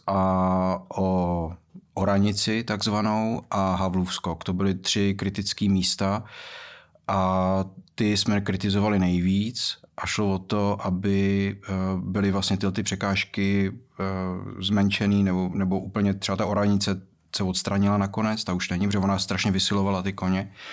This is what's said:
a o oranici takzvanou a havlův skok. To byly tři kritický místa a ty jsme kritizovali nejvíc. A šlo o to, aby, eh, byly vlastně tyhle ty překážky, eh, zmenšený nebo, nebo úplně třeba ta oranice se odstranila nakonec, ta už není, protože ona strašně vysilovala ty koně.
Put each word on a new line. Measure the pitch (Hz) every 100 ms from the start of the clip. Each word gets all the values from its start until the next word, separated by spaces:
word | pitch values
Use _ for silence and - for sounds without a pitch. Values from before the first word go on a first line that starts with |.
| -
a | 98 95 92 92 92 92 92 - -
o | 95 92 87 87 82 87 _ - _
oranici | - 98 101 101 104 - 110
takzvanou | 117 107 113 104 107 107 110 117 -
a | 104 95 90
havlův | 95 92 90
skok. | - 90 80
To | -
byly | 90 98
tři | 92 - - 101
kritický | 98 101 98 98 - 104
místa | 95 90 - 98 104 104 - - - - - - _ -
a | 98 92 92 92 95 95 - - -
ty | 104 104
jsme | - 101
kritizovali | 101 95 104 98 104 101
nejvíc. | 90 90 87 98 107 123 - - - -
A | -
šlo | - 104
o | 95
to, | 92 104 101 101 101
aby, | 90 101 98 98 98 98 101
eh, | - 95 95 95
byly | 95 95 101
vlastně | 98 95 95
tyhle | 98
ty | 90
překážky, | 101 98 101 98 - - 98 101 98 - - -
eh, | 95 95 92 90 101 -
zmenšený | 92 104 101 101 101 101
nebo, | 98 92 92
nebo | 92 95 95
úplně | 95 107 101
třeba | 98 - 98
ta | 101
oranice | 101 101 101 101 95 - _ _ -
se |
odstranila | 95 92 - 98 101 104
nakonec, | 104 101 110 107
ta | -
už | 90 -
není, | 87 101
protože | 101
ona | 95 98
strašně | - 92 107
vysilovala | 95 - 101 98 95
ty | 92
koně. | 95 92 92 - - -